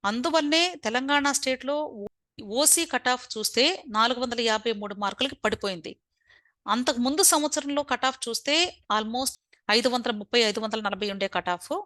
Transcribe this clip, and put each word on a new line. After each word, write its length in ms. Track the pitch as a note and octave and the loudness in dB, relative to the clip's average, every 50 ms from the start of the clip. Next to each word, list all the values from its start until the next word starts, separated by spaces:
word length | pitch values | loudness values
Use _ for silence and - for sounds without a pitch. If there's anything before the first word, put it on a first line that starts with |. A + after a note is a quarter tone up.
| - | -2
అందువల్లే 600 | G3 G#3+ A#3+ B3 E4 D4+ D#4+ D4+ D4 D#4 D#4+ E4+ F4+ F4 D4+ | -2 -2 0 -2 2 2 2 2 4 2 2 2 2 -2 -4
తెలంగాణ 480 | - - A3 B3 C4 C4+ C#4+ C#4+ C#4 C#4+ | -4 -2 -2 -2 0 2 2 2 2 2
స్టేట్‌లో 440 | C4+ - - C4+ C4 B3+ - C4 C#4+ D4 D4+ - - G#3+ G3+ - _ _ _ _ _ - A3 G3+ | 0 0 0 -2 -2 -2 -2 -4 -2 -2 -4 -6 -8 -10 -12 -12 _ _ _ _ _ -16 -12 -4
ఓసీ 300 | G#3 B3 D4+ D4 - E4+ E4 | 0 2 4 4 4 4 2
కట్ 240 | - - A#3+ - B3+ | 0 -2 -2 0 0
ఆఫ్ 160 | B3+ B3 - - | 0 0 -4 -10
చూస్తే 340 | - A3 G#3+ - - A#3 C4 D#4 F#4+ - - C4+ | -10 -6 -6 -2 2 2 2 2 2 -2 -8 -4
నాలుగు 300 | G#3 A3 A3+ A#3+ B3+ B3 | 0 2 2 2 2 -2
వందల 200 | B3+ B3+ A#3+ A#3+ | -2 -4 -2 0
యాభై 320 | A#3 A3+ G#3+ G#3+ G#3+ A#3 | 0 2 0 0 0 -2
మూడు 220 | A3 G3+ G#3 G3+ G3+ | -4 -4 -6 -10 -6
మార్కులకి 400 | G3+ G3+ G3 F#3+ - C4 C#4 C4+ | -4 -4 -4 -2 -2 -4 -4 -4
పడిపోయింది. 560 | _ - G#3+ A3 - - G3+ F#3 E3+ D3+ - - _ _ _ _ _ _ _ - _ _ _ _ _ _ | _ -2 -2 -2 0 -4 -6 -6 -6 -10 -14 -16 _ _ _ _ _ _ _ -20 _ _ _ _ _ _
అంతకు 340 | G3+ G#3 A#3+ B3 D#4+ C4+ A#3 | -2 0 2 2 0 0 2
ముందు 220 | A#3+ C4 C#4+ D#4+ - | 0 0 2 4 4
సంవత్సరంలో 580 | - F4 D#4 D4 D4 - D4+ C#4 C#4+ C#4+ C#4+ | 4 4 4 2 0 -2 -2 -4 -2 -2 -2
కట్ 240 | C#4+ - B3+ A#3+ - | 0 0 -2 0 0
ఆఫ్ 120 | C4 C4 - | -2 -2 -2
చూస్తే 340 | - A#3 A#3 - - - D4 D#4+ F4+ F4+ - _ _ _ | -8 -6 -6 -4 0 2 2 2 2 0 -2 _ _ _
almost 440 | G#3 G#3+ A3 A3 A3+ B3 C4+ C4 - - _ _ _ _ _ - | -2 0 0 -2 -4 -2 -2 -4 -6 -8 _ _ _ _ _ 2
ఐదు 200 | G#3 A3+ A#3+ C4 | 2 4 4 2
వందల 240 | A#3+ B3 A#3 C4+ | 0 2 -2 -2
ముప్పై, 280 | A3+ G#3 G3+ _ - A#3+ | -4 -4 -6 _ 2 4
ఐదు 180 | A3+ G#3+ G3+ A3+ | 4 4 2 -2
వందల 200 | G#3+ G#3+ A3+ A3 | -4 -4 -4 -2
నలభై 280 | G#3 G3+ G3+ F#3+ G#3 G#3 | -2 -4 -4 -2 -4 -6
ఉండే 180 | G3 G3 G3 G3 | -2 -4 -4 -2
కట్ 220 | - F3+ F3 F3+ | -2 -2 -2 -2
ఆఫ్. 200 | F3 F3 - - D4 F#4+ - | -4 -4 -4 -6 -6 -6 -6